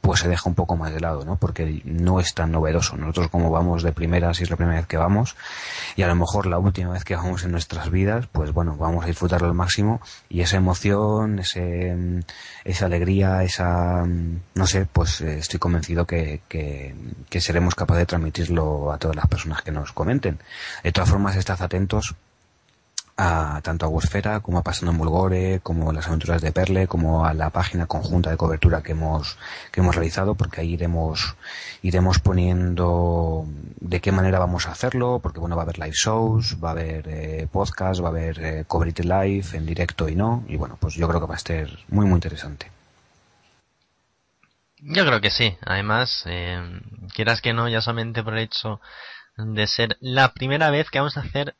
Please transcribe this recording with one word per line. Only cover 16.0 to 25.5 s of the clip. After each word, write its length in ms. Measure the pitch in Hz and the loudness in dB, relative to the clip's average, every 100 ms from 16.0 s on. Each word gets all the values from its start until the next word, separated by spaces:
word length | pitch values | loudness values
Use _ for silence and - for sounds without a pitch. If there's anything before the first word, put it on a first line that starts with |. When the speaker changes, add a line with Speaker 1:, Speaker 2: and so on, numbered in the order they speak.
| 85 | 0
Speaker 1:
que, 340 | 85 78 73 _ | 0 -2 -6 _
que, 480 | 82 73 69 67 67 60 - 67 | -6 -6 -6 -10 -12 -12 -12 -6
que 120 | 87 | -4
seremos 340 | - 85 87 85 | 0 2 2 0
capaces 280 | 87 85 | 2 2
de 20 | 87 | 4
transmitirlo 880 | 87 80 82 85 87 78 76 71 | 0 -2 -2 -2 0 0 -2 -2
a 60 | 73 | -2
todas 180 | 80 78 | -2 2
las 100 | - | 2
personas 360 | - 80 78 | 2 -2 -6
que 80 | - | -4
nos 200 | 78 73 | -6 -6
comenten. 480 | - 80 127 95 78 - - - - | -4 0 0 0 -4 -10 -14 -12 -4
De 80 | 87 | -2
todas 160 | 87 85 | 2 4
formas, 260 | 98 101 98 | 4 2 0
estad 260 | 92 92 | -2 -2
atentos 540 | 90 92 95 107 - - _ _ _ _ _ _ _ - - - | -2 0 0 0 -2 -8 _ _ _ _ _ _ _ -14 -10 0
a, 380 | 87 82 78 76 | 2 2 0 -4
tanto 220 | 80 82 80 | -4 -2 0
a 40 | |
Wosfera, 500 | 80 - 98 104 107 | 2 2 0 0 -2
como 200 | 107 87 | 0 0
a 40 | |
Pasando 280 | 85 85 87 | 0 -2 0
en 40 | 85 | 2
Mulgore, 640 | 80 85 95 92 92 | 2 2 2 2 2